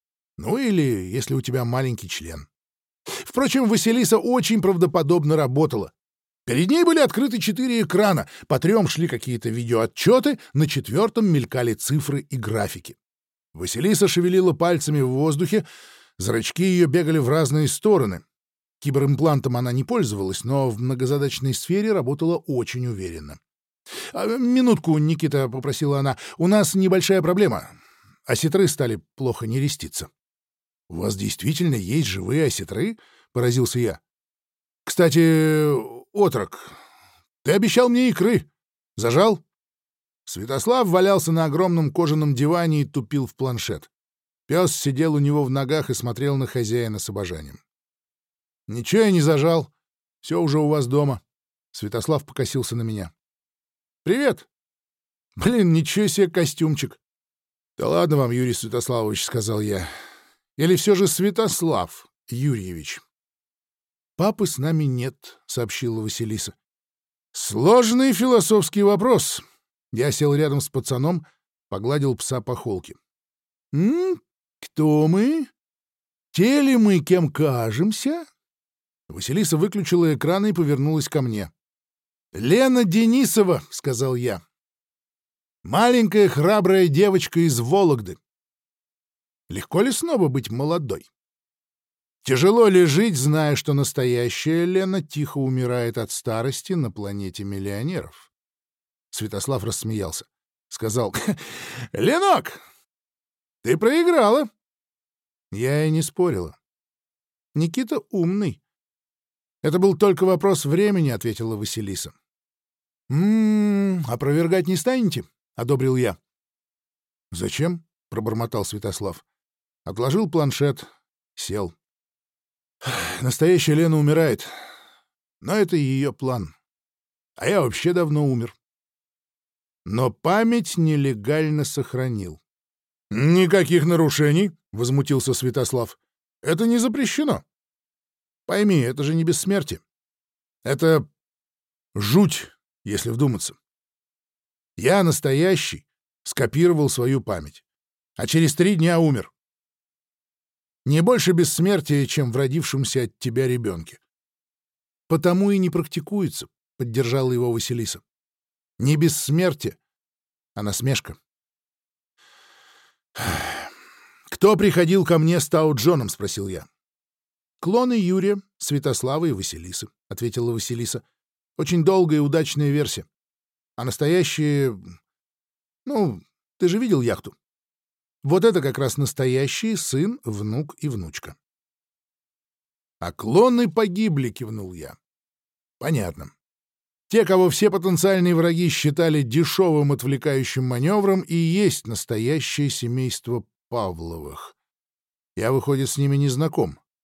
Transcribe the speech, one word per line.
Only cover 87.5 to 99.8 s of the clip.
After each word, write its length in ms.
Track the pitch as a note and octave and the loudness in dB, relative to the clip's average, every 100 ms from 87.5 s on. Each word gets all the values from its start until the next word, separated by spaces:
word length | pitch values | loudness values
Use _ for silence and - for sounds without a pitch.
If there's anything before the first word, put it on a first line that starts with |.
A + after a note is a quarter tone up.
| A#2+ | 2
Вологды. 580 | A#2+ G3 F3 B2+ F#2 E2 _ _ _ _ _ _ _ _ _ _ _ _ - | 2 4 4 2 -2 -14 _ _ _ _ _ _ _ _ _ _ _ _ -14
Легко 320 | G2 - E3+ | -12 -4 0
ли 80 | B3+ | 0
снова 380 | - E4+ C4+ D#3 | 0 -2 0 0
быть 200 | C3 G#2+ | 0 -4
молодой? 640 | A2+ D3 E3+ B2+ F2+ - _ _ _ _ _ _ _ _ _ _ _ | -4 -2 -4 -4 -8 -12 _ _ _ _ _ _ _ _ _ _ _
Тяжело 460 | - C3 F#3 A#3 A3 | -2 2 4 6 6
ли 160 | F3+ | 8
жить, 320 | E3+ D3 A3+ D3 | 6 4 2 2
зная, 400 | C#3+ D#3 D3+ C#3 | 0 2 2 0
что 180 | - | 0
настоящая 880 | C#3+ C#3 - B2+ A#2+ A#2+ - D#3 E3 | 0 0 -2 0 0 -2 -4 -2 0
Лена 380 | F3 F#3 F#3+ F#3+ | 0 0 0 -4
тихо 360 | D3+ D3 C#3+ C#3 | -6 -6 -6 -4
умирает 600 | C3 B2+ B2 B2 A#2 A2+ | -2 -2 -2 -2 -4 -4
от 140 | G#2+ | -6
старости 640 | - B2 A2+ C3 - - | -8 -6 -4 -4 -6 -6
на 180 | F3+ A#2+ | -4 -4
планете 500 | G#2 G2+ G2+ G2 F2+ | -6 -10 -8 -8 -10
миллионеров?" 920 | G2+ G2 G2 G2+ C#3+ F3+ - - _ _ _ _ _ _ _ _ _ | -10 -8 -6 -6 -6 -8 -10 -18 _ _ _ _ _ _ _ _ _
Святослав 540 | - G#2+ G2 C3+ B2+ | -10 -8 -8 -6 -4
рассмеялся. 600 | G#2 - | -4 -8